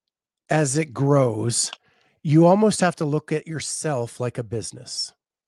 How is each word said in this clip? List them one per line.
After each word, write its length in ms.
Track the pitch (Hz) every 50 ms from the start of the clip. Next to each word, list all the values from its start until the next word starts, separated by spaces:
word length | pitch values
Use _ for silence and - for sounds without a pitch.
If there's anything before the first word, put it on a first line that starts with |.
| _ _ _ _ _ _ _ _ _ _
as 280 | 156 156 156 135 127
it 160 | 156 160 151 113
grows, 800 | 113 139 139 143 139 131 120 110 110 110 120 120 - - - - - _ _ _ _ _ _ _ _
you 240 | - 165 143 160 170
almost 360 | 170 185 208 214 214 190 -
have 140 | 185 175 160
to 80 | - 165
look 260 | 143 143 151 - -
at 160 | 156 151 -
yourself 720 | 165 160 135 - - - - - 160 147 123 120 117 - -
like 180 | 123 123 -
a 60 | - 120
business. 680 | 104 120 110 95 - - - - - - - - - - _ _ _ _ _ _